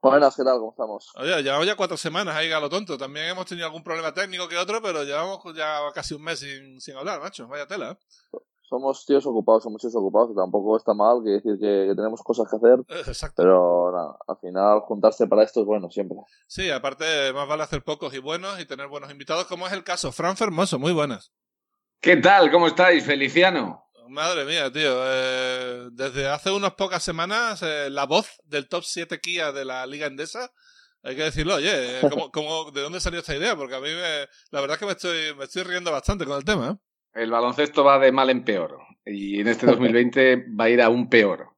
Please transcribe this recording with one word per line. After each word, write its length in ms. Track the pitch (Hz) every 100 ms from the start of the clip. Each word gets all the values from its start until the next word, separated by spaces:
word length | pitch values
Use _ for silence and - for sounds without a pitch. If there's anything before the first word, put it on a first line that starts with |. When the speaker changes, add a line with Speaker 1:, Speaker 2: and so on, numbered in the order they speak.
Speaker 1:
Buenas, 320 | 135 143 139
¿qué 100 | -
tal? 120 | 131 127
¿Cómo 140 | 110
estamos? 420 | - 110 107 - -
Speaker 2:
Oye, 260 | 139 175
llevamos 240 | 135 143 180
ya 100 | 196
cuatro 220 | 185 165
semanas 360 | 165 165 190
ahí, 140 | 156 160
galo 220 | 156 147
tonto. 260 | 185 196 135
También 300 | 135 147 160
hemos 180 | 185
tenido 220 | 180 175 165
algún 180 | 156
problema 300 | 156 165 160
técnico 340 | 156 190 180 175
que 80 | 170
otro, 240 | 185 220
pero 240 | 220 160
llevamos 380 | 143 147 180 190 180
ya 220 | 160 156 151 147
casi 200 | 151 -
un 80 | 147
mes 160 | 156 156
sin, 420 | 139 135 135 131
sin 160 | - 135
hablar, 240 | 165 175
macho. 260 | 170 - 120
Vaya 200 | 143 143
tela, 240 | 196 123
¿eh? 480 | 185 _ _ _ - _ _
Speaker 1:
Somos 420 | _ 127 135 135
tíos 220 | - 139 135
ocupados, 360 | 113 104 113
somos 200 | 113 107
tíos 120 | 120
ocupados, 360 | 113 95 104 120
que 60 | 101
tampoco 420 | 92 104 101 110
está 160 | -
mal, 240 | 104 107 120
que 100 | 110
decir 200 | 101 113 98
que, 280 | 104 98 98
que 40 |
tenemos 280 | 98 107 113
cosas 240 | - 120 107
que 60 | 107
hacer. 220 | 117 123 135
Speaker 2:
Eh, 140 | 165 -
exacto. 340 | - 147 -
Speaker 1:
Pero 500 | 90 92 90 87 87
nada, 220 | 90 76 - -
al 120 | -
final 420 | 90 92 104 107 -
juntarse 400 | 104 110 - 107
para 160 | 107
esto 180 | 107 120
es 60 | 101
bueno 240 | 107 87
siempre. 260 | - 95 85 - _ _
Speaker 2:
Sí, 240 | - 190
aparte, 340 | 135 135 135 160 151 135
más 120 | 135 143
vale 180 | 151
hacer 180 | 151 147
pocos 320 | - 151 147
y 60 | 135
buenos 380 | 135 170 190 196
y 60 |
tener 240 | 165 131 139
buenos 220 | 143 139
invitados, 340 | 139 139 160 180
como 180 | 175 180
es 80 |
el 100 | 190
caso. 280 | - 180 147
Fran 220 | - 170
Fermoso, 440 | 190 220 165 190 135
muy 140 | 147
buenas. 380 | 170 147 110 _ _ _ _ _ _ _ _
Speaker 3:
¿Qué 160 | 170 170
tal? 340 | 175 196 156
¿Cómo 180 | 170 170
estáis? 360 | - 180 165
Feliciano. 800 | 120 139 135 151 185 165 101 80 _ _ 120
Speaker 2:
Madre 360 | 143 160 170
mía, 280 | 139 165 139
tío. 180 | 139 151 127
Eh, 840 | 131 131 131 127 127 127 127 123 123
desde 340 | 120 131 127 135
hace 240 | 147 190
unas 240 | 196 196
pocas 260 | - 196 180
semanas, 600 | - 165 175 220 233 185
eh, 260 | 170 151 143
la 160 | 139 143
voz 340 | 170 214 -
del 240 | 151 147 139
top 140 | 175
siete 360 | - 185 170 170
Kia 320 | - 175 151
de 120 | 139
la 220 | 131 127 127
Liga 220 | 147 151
Endesa, 420 | 135 160 220 247 _ _ _ _ _
hay 100 | 131
que 80 | 131
decirlo, 320 | 156 156 156
oye, 160 | 175 160
eh, 300 | 170 123 127 143
¿cómo, 180 | 143 147
Speaker 1:
<laughs> 40 |
Speaker 2:
cómo, 400 | 156 151 160 156
de 80 | 139
dónde 180 | 143 180
salió 220 | 185 170
esta 160 | 165 143
idea? 180 | 208
Porque 220 | 180 135 131
a 40 |
mí 60 | 143
me, 400 | 165 175 151 139 _ _
la 100 | 147
verdad 120 | 139
es 40 | 160
que 60 | 202
me 60 |
estoy, 440 | 180 180 165 156 139
me 60 |
estoy 180 | 135 180
riendo 300 | 180 180 175
bastante 320 | 143 - 196
con 120 | 139 139
el 80 |
tema, 260 | 147 202 123
¿eh? 500 | 208 _ _ _ 113
Speaker 3:
El 80 | 113
baloncesto 540 | 117 120 123 147 151
va 160 | 139 139
de 100 | 135
mal 200 | 131 131
en 120 | 127
peor 360 | - 98 80 69 - _
y 340 | - 101 98 101
en 60 | 107
este 200 | 120 120
dos 120 | 120
mil 140 | 123
veinte 520 | 117 120 135 131 127 -
<laughs> 80 | 107
va 40 |
a 60 | 113
ir 120 | 120
aún 260 | 117 120 120
peor. 420 | 120 104 82 -